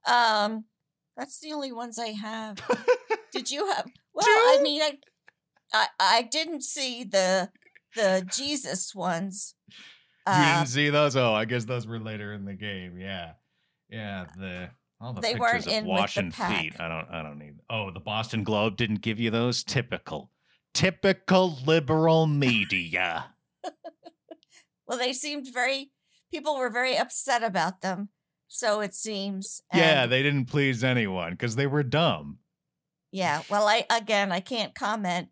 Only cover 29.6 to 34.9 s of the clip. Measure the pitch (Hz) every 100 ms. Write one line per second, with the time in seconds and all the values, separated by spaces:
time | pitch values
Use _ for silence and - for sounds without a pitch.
29.6 | _ - 160 147 120 127 143 143 127 147
30.6 | 139 120 131 123 104 92 85 85 120 110
31.6 | 139 147 135 147 165 85 73 - _ _
32.6 | _ _ _ _ _ 190 175 151 - 208
33.6 | 208 226 - 233 202 208 202 180 185 240
34.6 | 190 - 214